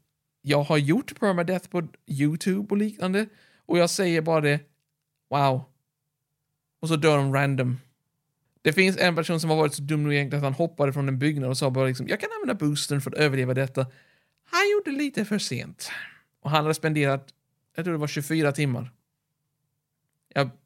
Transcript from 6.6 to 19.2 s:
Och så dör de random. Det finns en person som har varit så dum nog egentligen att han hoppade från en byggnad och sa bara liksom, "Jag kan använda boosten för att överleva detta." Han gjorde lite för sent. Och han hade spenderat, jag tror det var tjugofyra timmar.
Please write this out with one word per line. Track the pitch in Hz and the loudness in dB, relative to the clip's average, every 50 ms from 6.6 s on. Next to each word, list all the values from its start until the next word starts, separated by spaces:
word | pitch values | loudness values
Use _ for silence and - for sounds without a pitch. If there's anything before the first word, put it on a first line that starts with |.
| _ _ _ - | _ _ _ -8
Och | - | -2
så | 160 160 | 0 0
dör | 151 151 156 151 | 2 4 4 4
de | 143 139 139 135 | 4 4 2 2
random. | 139 143 139 139 127 127 123 123 123 - _ _ _ _ _ _ _ _ _ _ _ _ _ _ _ | 2 2 0 0 0 0 -2 -2 -4 -8 _ _ _ _ _ _ _ _ _ _ _ _ _ _ _
Det | - 156 151 | -2 0 2
finns | 196 185 190 190 | 4 4 4 4
en | - - 180 165 | 2 2 2 2
person | 160 160 - 170 160 | 0 0 0 0 0
som | 165 160 | 0 2
har | 156 | 2
varit | 156 156 147 - | 4 2 2 0
så | - | -2
dum | 139 143 156 151 147 | -4 -2 -2 0 0
nog | 147 143 | 2 2
egentligen | 143 143 135 143 143 143 | 0 0 0 -2 -2 -2
att | 135 | -2
han | 135 - 170 | 0 0 -2
hoppade | 165 - - 147 143 131 | -2 0 0 0 0 0
från | 143 139 | 0 -2
en | 139 135 127 | -2 0 0
byggnad | 143 151 151 143 131 127 | 0 0 0 0 -2 -2
och | 131 | -2
sa | - 151 135 | 0 0 0
bara | 127 131 131 | 0 2 0
liksom, | 131 127 127 131 | 0 0 -2 -4
"Jag | - 302 311 | -4 -4 -4
kan | - 427 453 | -4 -6 -6
använda | 427 403 254 240 196 151 | -6 -4 -4 -2 0 0
boosten | 147 147 143 - - 143 139 | -2 0 -2 -2 -2 -4 -4
för | 135 165 | -4 -4
att | - | -2
överleva | 151 151 147 135 135 127 127 127 | 0 0 0 0 0 0 0 0
detta." | 135 139 127 - 135 131 127 - - _ _ _ _ _ _ _ _ _ - | -2 -2 -4 -2 -4 -4 -4 -6 -18 _ _ _ _ _ _ _ _ _ -2
Han | 339 349 403 403 | 0 0 2 2
gjorde | 415 415 403 311 | 2 0 0 -2
lite | 269 277 294 277 - - 110 | -4 -4 -4 -4 -2 -4 -4
för | - 214 196 | -2 -2 -4
sent. | - - 123 113 - - 175 - - - - - - - - _ _ _ _ _ | -2 -4 -6 -6 -8 -8 -12 -14 -14 -12 -12 -12 -14 -16 -18 _ _ _ _ _
Och | - 143 | -4 0
han | 151 156 151 | 0 2 2
hade | 156 156 | 2 0
spenderat, | - - 156 151 151 143 139 135 135 139 - - _ _ _ _ _ _ _ - | 0 0 -2 0 2 2 2 0 -2 -4 -10 -20 _ _ _ _ _ _ _ -10
jag | - 170 | -6 -4
tror | 180 165 | -4 -2
det | 151 | -2
var | 147 | -4
tjugofyra | 143 - 156 139 - 160 160 151 147 | -4 -4 -6 -4 -2 0 0 2 2
timmar. | 139 151 147 139 123 113 117 123 - _ _ _ _ _ | 2 0 0 0 0 -2 -6 -10 -14 _ _ _ _ _